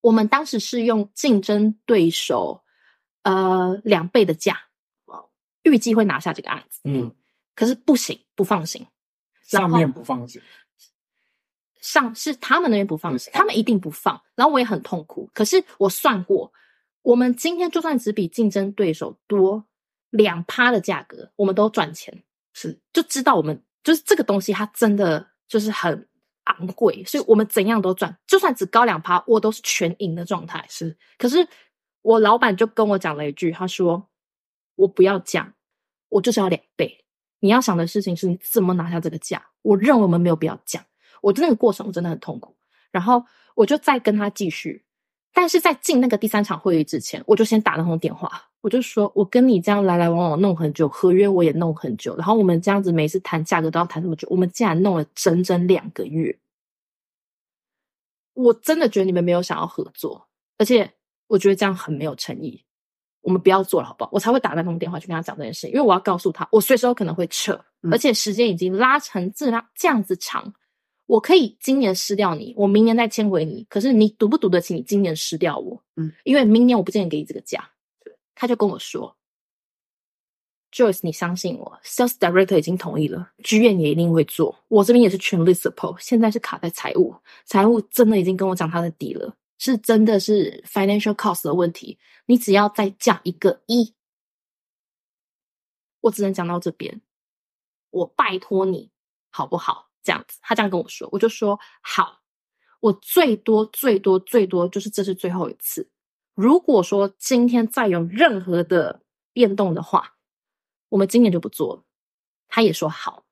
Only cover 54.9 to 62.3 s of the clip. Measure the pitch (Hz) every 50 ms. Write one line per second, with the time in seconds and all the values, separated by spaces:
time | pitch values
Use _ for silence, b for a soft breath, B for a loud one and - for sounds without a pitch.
54.9 | 190 165 151 - _ - - 196 165 175 180 - 185 175 175 180 185 165 - -
55.9 | - - 95 - 147 160 160 113 - _ _ _ _ _ _ _ _ _ _ _
56.9 | _ _ _ _ _ _ _ _ _ _ _ _ _ _ _ _ _ _ _ _
57.9 | _ _ _ _ _ _ _ _ _ - 254 240 226 226 _ - 320 311 330 233
58.9 | 214 214 190 190 185 180 175 175 175 175 180 - 165 156 165 180 - - - -
59.9 | _ - - - - - _ _ _ _ _ _ _ _ 214 208 254 226 196 -
60.9 | _ _ _ _ _ _ _ _ 214 190 185 196 196 190 208 196 190 180 - -
61.9 | 160 139 147 156 135 - - -